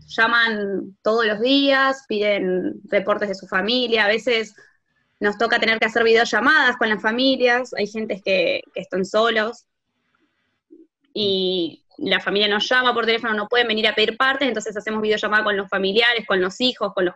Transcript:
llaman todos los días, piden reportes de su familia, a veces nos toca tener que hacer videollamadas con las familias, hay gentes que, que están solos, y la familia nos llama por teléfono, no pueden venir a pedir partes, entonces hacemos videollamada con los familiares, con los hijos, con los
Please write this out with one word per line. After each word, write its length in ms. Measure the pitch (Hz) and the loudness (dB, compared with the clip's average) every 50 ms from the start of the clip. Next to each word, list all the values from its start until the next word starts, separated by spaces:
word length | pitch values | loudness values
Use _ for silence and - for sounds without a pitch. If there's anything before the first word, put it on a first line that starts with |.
| - - | -20 -8
llaman 880 | - - 226 233 233 233 226 226 220 208 202 196 196 180 - 190 190 _ | -2 0 0 2 2 2 2 0 0 -2 -4 -4 -4 -6 -8 -10 -10 _
todos 220 | - 214 220 233 226 | -2 0 0 2 0
los 160 | 214 214 202 | 0 0 0
días, 640 | 233 262 277 277 277 277 269 269 269 269 269 - - | 0 2 2 4 4 2 2 2 2 0 -2 -4 -6
piden 680 | - 220 208 208 208 202 196 190 185 185 180 180 202 214 - - - | -6 -4 -2 0 0 0 0 0 -2 -2 -2 -2 -4 -6 -10 -6 -2
reportes 400 | 202 202 190 208 208 208 208 202 | -2 0 0 0 -2 -2 -2 -4
de 60 | 190 | -6
su 120 | 196 - | -8 -8
familia, 580 | - - 185 190 214 247 254 247 226 226 220 208 | -6 -4 -2 -2 0 0 -2 0 0 2 2 2
a 40 | 202 | 2
veces 460 | 214 226 220 254 233 220 220 220 - - - _ _ _ _ _ _ _ _ _ _ - | 0 0 0 0 0 0 -2 -6 -12 -20 -20 _ _ _ _ _ _ _ _ _ _ -4
nos 180 | 208 208 202 202 | -2 -2 0 0
toca 200 | 233 220 233 226 | 0 2 2 2
tener 200 | 226 220 226 220 | 2 0 0 0
que 80 | 226 | 0
hacer 180 | 220 220 233 226 | 0 2 2 4
videollamadas 720 | 226 226 226 233 220 220 208 226 285 311 311 269 247 240 | 6 6 4 4 2 0 2 4 4 4 4 4 2 2
con 140 | - 233 220 | 0 0 0
las 100 | 214 196 | 0 0
familias, 720 | - 220 220 247 262 269 262 254 247 247 240 254 254 - | -2 -2 0 2 2 2 2 4 2 2 2 2 -2 -4
hay 140 | - - 208 | -6 -6 -6
gentes 340 | 202 - 220 220 214 214 190 | -4 -4 -6 -6 -6 -6 -6
que, 400 | - 196 190 180 170 - - - - _ - | -2 0 0 2 2 0 -2 -2 -6 _ -12
que 60 | 196 | -12
están 240 | 185 - - 185 190 | -8 -6 -4 -4 -2
solos, 600 | 185 - 214 226 233 226 220 214 226 233 - - _ _ _ _ _ _ _ _ _ _ _ _ _ _ _ _ _ _ _ _ _ - - - _ _ _ _ _ - | 0 0 0 2 2 0 0 -2 -4 -6 -10 -18 _ _ _ _ _ _ _ _ _ _ _ _ _ _ _ _ _ _ _ _ _ -20 -20 -20 _ _ _ _ _ -6
y 680 | 214 208 196 190 190 190 185 185 180 170 151 - - _ _ _ - | -4 -2 0 0 0 0 0 -2 -2 -4 -6 -8 -12 _ _ _ -8
la 220 | - 196 185 185 | -4 -2 -2 -2
familia 280 | - 208 190 202 208 208 | 0 -2 0 0 0 0
nos 200 | 202 208 208 - | 0 0 0 0
llama 240 | 254 254 254 247 | 0 2 2 2
por 140 | 233 233 226 | 0 0 0
teléfono, 260 | 220 226 226 240 233 214 | 0 0 0 -2 -2 -4
no 140 | 208 208 - | -4 -4 0
pueden 200 | 247 240 240 233 | 0 0 0 0
venir 180 | 214 214 220 | 0 0 0
a 80 | 220 214 | 0 0
pedir 220 | 214 220 226 226 | 0 0 0 0
partes, 320 | - 262 262 277 277 285 254 | 0 0 0 0 0 -2 -2
entonces 280 | 220 214 202 220 208 | -2 -4 -6 -8 -8
hacemos 240 | 208 - 220 214 220 | -8 -6 -6 -4 -2
videollamada 440 | 214 214 214 214 220 202 214 214 208 | 0 0 0 0 0 0 0 0 2
con 120 | 208 202 | 0 0
los 120 | 196 196 190 | -2 -2 -4
familiares, 580 | 208 190 190 190 196 233 233 240 233 226 220 | -2 -2 -2 0 2 2 2 2 2 0 -2
con 140 | - 196 190 | -2 0 0
los 200 | 180 190 - - | 0 -2 -2 -2
hijos, 320 | 254 254 240 - 220 196 | -2 -2 0 -2 -4 -4
con 120 | - 196 185 | -2 -2 -2
los 100 | 180 180 | -2 -2